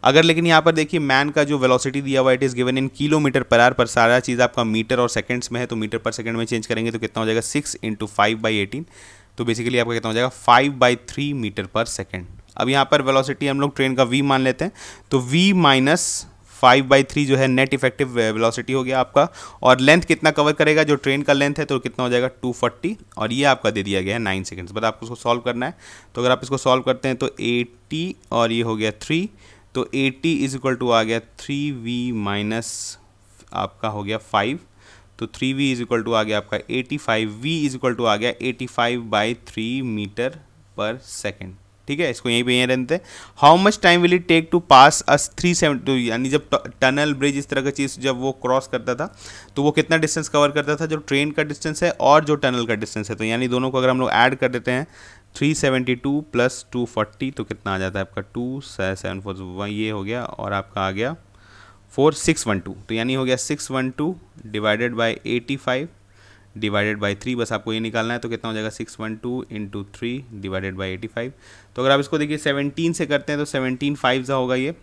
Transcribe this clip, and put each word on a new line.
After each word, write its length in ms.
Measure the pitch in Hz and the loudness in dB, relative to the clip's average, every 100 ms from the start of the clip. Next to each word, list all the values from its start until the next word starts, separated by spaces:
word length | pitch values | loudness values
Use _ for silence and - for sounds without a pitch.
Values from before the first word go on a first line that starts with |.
अगर 200 | - 143 | 6 6
लेकिन 240 | 165 165 170 | 4 4 6
यहाँ 140 | 160 | 6
पर 100 | 160 | 6
देखिए 280 | 160 156 170 | 2 0 0
मैन 280 | 143 131 143 | 2 2 2
का 140 | 147 | 0
जो 140 | 143 143 | 0 2
वेलोसिटी 440 | 127 127 135 131 | 4 4 2 -4
दिया 200 | 139 135 | -2 2
हुआ 100 | 131 | 4
है, 80 | 127 | 2
it 60 | 135 | 0
is 100 | 123 | 0
given 240 | 123 131 | 0 0
in 100 | 135 | -2
kilometer 520 | - 147 156 147 131 | -2 0 2 2 0
per 160 | 123 117 | 2 6
hour, 140 | 123 | 6
पर 140 | 127 117 | 4 0
सारा 320 | - 117 123 | 4 4 4
चीज़ 200 | 123 120 | 2 0
आपका 220 | 123 - 113 | 0 0 -2
मीटर 340 | 110 110 123 | 0 0 0
और 100 | 120 | 0
सेकंड्स 420 | 117 - 123 120 | -2 -4 -6 -6
में 80 | 120 | -8
है, 60 | 123 | -6
तो 100 | 117 | -6
मीटर 220 | 107 117 | -6 -6
per 160 | 110 | -6
second 220 | - 113 113 | -6 -6 -6
में 100 | 113 | -4
चेंज 220 | 120 110 | -4 -4
करेंगे 240 | 110 113 | -4 -2
तो 80 | 113 | -4
कितना 220 | 107 - | -6 -4
हो 40 | 110 | -2
जाएगा, 160 | 113 | 0
six 320 | 113 147 147 - | 0 -4 -6 -8
into 280 | 113 107 107 | -8 -6 -8
five 260 | - 104 113 | 0 0 0
by 140 | 110 107 | -2 -2
eighteen। 260 | 101 123 165 - - - _ - | -4 -6 -12 -18 -20 -20 _ -6
तो 80 | 117 | -4
basically 340 | 113 117 123 | -2 0 0
आपका 140 | 117 | 0
कितना 160 | 117 113 | -2 -2
हो 40 | |
जाएगा, 180 | 110 127 - | -2 -2 -2
five 380 | - 120 139 135 | 6 6 6 2
by 140 | 123 123 - | 2 2 -4
three 240 | - 143 143 | -6 -4 -4
meter 280 | 110 101 92 | -6 -6 -6
per 180 | 110 113 | -4 -4
second। 480 | - 95 92 90 - - - | -6 -8 -10 -12 -18 -20 -4
अब 120 | 120 | 0
यहाँ 180 | 139 135 | 2 4
पर 100 | 147 | 2
वेलोसिटी 460 | 135 135 135 139 143 | 4 2 2 -2 -2
हम 120 | 139 | 0
लोग 140 | 143 139 | -2 0
ट्रेन 180 | 135 127 | -2 2
का 80 | |
वी 180 | 127 127 | 2 2
मान 200 | 139 135 | 2 2
लेते 240 | 131 127 170 | 2 0 -4
हैं, 60 | - - - - | -6 -20 -20 -4
तो 80 | 139 | -2
वी 300 | 123 156 190 185 | 0 2 4 6
माइनस 500 | 156 135 131 170 - - - - - - | 6 4 4 2 0 -6 -10 -20 -20 2
फ़ाइव 240 | 127 131 131 | 6 6 6
बाई 180 | 139 | 4
थ्री 220 | 135 - 143 | 4 0 2
जो 100 | 135 | 2
है 100 | 131 | 4
नेट 260 | 127 131 | 4 2
इफेक्टिव 340 | 139 131 - 139 | 2 0 0 -4
वेलोसिटी 640 | 120 110 110 113 117 127 | 0 0 2 0 0 -4
हो 100 | 135 | -2
गया 160 | 127 131 | 0 0
आपका। 280 | 127 - 156 - - - | 2 4 2 0 -20 0
और 160 | 127 127 | 6 6
लेंथ 220 | 131 165 | 8 6
कितना 300 | 170 160 156 | 6 2 2
कवर 220 | 151 147 | 4 2
करेगा, 300 | 151 151 151 | 4 4 4
जो 120 | 151 143 | 4 2
ट्रेन 260 | - 135 | 0 -2
का 120 | 147 | 2
लेंथ 260 | 139 143 143 | 2 2 -2
है, 60 | 147 | -2
तो 120 | 135 | -2
कितना 240 | 127 - | -4 -4
हो 60 | 127 | 0
जाएगा, 180 | 123 127 - | 0 0 -4
टू 100 | 127 | -8
फ़ोर्टी, 440 | 120 120 - 180 220 - - | -2 -2 -2 -8 -8 -14 -6
और 160 | 107 | -4
ये 100 | 120 | 0
आपका 260 | 143 131 220 | 2 2 2
दे 140 | 104 | -2
दिया 180 | 95 98 | -2 -2
गया 140 | 92 113 | -2 -4
है 60 | |
नाइन 220 | 107 95 | -2 -4
सेकंड्स। 280 | 92 92 90 | -6 -12 -10
बट 120 | 101 | -4
आपको 220 | 110 110 113 | -4 -4 -12
उसको 100 | 120 | -8
सॉल्व 260 | 123 120 | -2 -2
करना 240 | 120 120 127 | -2 -4 -6
है, 120 | - - - - - | -8 -20 -20 -16 -2
तो 60 | |
अगर 100 | 123 | 0
आप 80 | 127 | 0
इसको 140 | 127 135 | 0 -2
सॉल्व 260 | 139 127 | 2 2
करते 240 | 127 123 131 | 2 -2 -2
हैं 100 | 123 | -2
तो 120 | 135 - | -4 -4
एटी 720 | 117 120 123 - _ 156 175 - _ | -2 -2 -2 -8 _ -6 -6 -8 _
और 200 | 117 117 | 0 0
ये 100 | 113 | 0
हो 140 | 117 110 | -2 -2
गया 160 | 110 - | -4 -6
थ्री, 280 | - 160 196 - - - _ 127 | -4 -4 -4 -10 -20 -20 _ -6
तो 140 | 127 135 | -4 -2
एटी 400 | 135 131 165 160 135 | -2 -2 -2 0 -2
is 100 | 131 | -4
equal 200 | 131 127 | -4 -2
to 100 | 127 | 2
आ 100 | 117 | 2
गया 160 | 110 117 | 2 -2
थ्री 400 | 113 - - 143 147 | -4 -20 -8 -6 -4
वी 380 | 135 113 120 123 | -6 -6 -4 -4
माइनस 840 | 113 101 101 104 110 117 - - - _ _ _ - - | -4 -4 -2 -2 -4 -6 -10 -12 -14 _ _ _ -20 -12
आपका 360 | - 98 _ 110 | -6 -6 _ -8
हो 140 | 104 | -6
गया 140 | 101 110 | -6 -6
फ़ाइव, 420 | - 104 107 151 - _ - - _ - | -2 0 0 -4 -10 _ -20 -20 _ -12
तो 80 | 113 | -12
थ्री 240 | - 131 | -6 -4
वी 200 | 135 139 127 | -2 -2 -2
is 60 | |
equal 220 | 120 120 113 | -2 -2 0
to 60 | |
आ 100 | 113 | 0
गया 140 | 107 104 | 0 -2
आपका 200 | 104 104 - | -4 -8 -4
एटी 260 | 123 127 147 | -6 -4 -8
फ़ाइव, 440 | - 110 110 107 | -2 -2 -2 -6
V 140 | 131 165 147 | -4 -2 -2
is 100 | 127 | -2
equal 200 | 127 120 | -4 0
to 60 | 117 | 0
आ 100 | 104 | 2
गया 180 | 117 113 | 0 -4
eighty 260 | 123 117 127 | -6 -6 -8
five 400 | - 120 123 117 | -2 -2 -2 -2
by 160 | 104 107 117 - | -2 0 -4 -10
three 340 | - 110 127 127 | -8 -6 -4 -4
meter 400 | 107 104 104 123 151 _ _ _ - | -4 -6 -6 -6 -8 _ _ _ -8
per 160 | 107 120 - | -6 -6 -12
second। 500 | - 104 98 92 92 _ _ - | -10 -10 -10 -14 -18 _ _ -8
ठीक 120 | 143 | -4
है, 100 | 165 | -2
इसको 180 | 117 123 | -2 0
यहीं 140 | 117 | 0
पे 100 | 123 | 2
यहीं 120 | 123 127 | 2 2
रहने 160 | 127 | 0
देते 120 | 123 165 | 0 -4
हैं। 60 | - - - - | -4 -20 -20 4
How 180 | 143 170 | 6 8
much 180 | 196 214 | 6 4
time 200 | 185 175 | 4 4
will 100 | 175 180 | 4 2
it 100 | 170 | 4
take 180 | 165 160 | 2 2
to 80 | 180 - | -2 8
pass 340 | 135 139 - - | 10 10 8 2
a 100 | 143 - | 0 0
three 220 | - 175 | -2 -2
seventy, 320 | 170 160 139 - | 2 2 0 0
तो 100 | 135 | 0
यानी 320 | 120 113 131 | 0 -2 0
जब 180 | 147 - | -2 0
ट-, 200 | 143 - - | -4 -4 0
टनल 320 | 131 139 151 | 0 2 0
ब्रिज 240 | 139 143 139 | 0 0 -2
इस 120 | 139 | -4
तरह 120 | 135 | -4
का 80 | 135 | -4
चीज़ 300 | 135 139 - | -2 -6 -2
जब 200 | 127 127 | -4 -2
वो 120 | 131 131 | -4 -4
क्रॉस 260 | 123 127 131 | 0 0 0
करता 280 | 127 113 120 | -6 -4 -6
था 140 | 175 - - - - - | -6 -10 -20 -20 -12 -2
तो 80 | |
वो 80 | 143 | 0
कितना 260 | 151 151 160 | 2 2 2
डिस्टेंस 320 | 156 165 151 | 0 -2 -2
कवर 220 | 151 147 | 2 2
करता 240 | 147 143 147 | 2 -2 -2
था, 100 | 160 | -2
जो 120 | 156 | -6
ट्रेन 340 | 147 139 147 | -2 0 0
का 120 | 151 | -2
डिस्टेंस 400 | 147 147 160 156 | -4 -4 -8 -2
है 80 | 175 | -2
और 340 | - 127 147 151 | 2 4 4 4
जो 100 | 147 | 0
टनल 300 | 139 123 117 | 0 -2 -2
का 100 | 110 | -2
डिस्टेंस 340 | 107 - 104 | -4 -8 -6
है, 60 | 104 | -4
तो 80 | |
यानी 240 | 110 117 127 | -2 -2 0
दोनों 240 | 123 131 | 0 0
को 60 | 131 | 0
अगर 120 | 127 | 2
हम 100 | 127 | 2
लोग 120 | 127 | 2
ऐड 240 | - 123 131 | 4 4 4
कर 140 | 127 | -2
देते 220 | 123 117 | -2 -4
हैं, 160 | 127 151 - - - _ - | -4 -4 -14 -20 -20 _ -4
थ्री 180 | 143 156 | -2 0
सेवेंटी 400 | 143 131 127 123 | 0 0 0 -2
टू 240 | 139 143 151 | -2 -4 -4
प्लस 320 | 120 123 - - | 0 0 -2 -8
टू 140 | 123 120 | -6 -4
फ़ोर्टी, 460 | - 104 - 135 | -4 -6 -4 -8
तो 120 | - | -8
कितना 320 | 107 101 - 95 | -10 -8 -6 -4
आ 20 | |
जाता 220 | 95 98 | -4 -4
है 60 | 95 | -8
आपका, 160 | - | -8
टू 380 | 98 117 123 131 | -10 -8 -8 -8
सेवन 580 | - - 95 95 92 95 | -14 -6 -6 -4 -8 -10
फ़ोर 140 | 98 95 | -10 -12
वन 320 | 95 90 101 | -12 -10 -8
ये 220 | 104 107 | -4 -4
हो 140 | 107 | -6
गया 200 | 98 120 | -6 -8
और 300 | 120 - 104 | -8 -10 -6
आपका 340 | 101 95 - 95 | -6 -6 -6 -4
आ 40 | |
गया 240 | 95 120 165 _ _ - - - - _ | -2 -6 -6 _ _ -20 -20 -20 -20 _
फ़ोर 200 | - 143 151 | 2 2 2
सिक्स 320 | - 156 - | -2 -2 0
वन 120 | 101 | -4
टू, 160 | 92 98 101 | -4 -14 -8
तो 60 | 113 | -4
यानी 180 | 120 | -2
हो 100 | 131 127 | -2 0
गया 100 | 127 | -2
सिक्स 340 | - 143 - | -2 -8 -6
वन 180 | 131 131 | -4 -4
टू 240 | 127 151 185 - - 110 | -4 -6 -6 -14 -20 -10
divided 460 | 104 104 107 120 | -4 0 0 0
by 160 | 117 117 - 107 | -2 -2 -2 -4
eighty 300 | 120 120 135 | -4 -4 -6
five, 280 | - 127 165 - _ _ - - _ - | -2 -4 -4 -14 _ _ -20 -20 _ -6
divided 440 | 107 101 104 107 | -2 0 -2 -2
by 80 | 104 101 | -4 -4
three, 200 | 123 123 | -6 -4
बस 160 | 113 | -4
आपको 200 | 110 113 | -4 -4
ये 60 | 110 | -6
निकालना 340 | 113 113 113 | -4 -4 -4
है, 60 | 120 | -4
तो 100 | 117 | -6
कितना 200 | 113 113 | -8 -8
हो 40 | |
जाएगा, 160 | 110 107 | -6 -8
सिक्स 300 | 107 113 - | -8 -14 -10
वन 160 | 110 110 | -10 -8
टू 180 | 120 127 - | -8 -8 -8
into 320 | 107 101 101 101 | -10 -10 -10 -14
three 220 | - 117 127 127 110 | -10 -8 -8 -12 -12
divided 420 | 98 95 95 95 | -8 -6 -6 -6
by 80 | 95 | -8
eighty 220 | 92 110 | -8 -10
five। 220 | - 123 - - - - - | -10 -10 -12 -20 -20 -18 -4
तो 60 | |
अगर 100 | 131 | 2
आप 80 | 139 | 2
इसको 180 | 139 160 | 2 -2
देखिए 200 | 147 151 | -4 -4
सेवनटीन 560 | 151 139 143 143 165 | -2 -2 -2 -2 -2
से 120 | 165 156 | -2 -2
करते 260 | 143 143 | -2 -2
हैं 80 | 147 | -6
तो 60 | 143 | -4
सेवनटीन 500 | 143 131 127 143 143 | -2 -4 -2 -4 0
फ़ाइव 280 | 131 131 | 0 0
जा 120 | 127 135 | -2 -2
होगा 200 | 127 127 | 0 -2
ये 180 | 131 170 | -4 -8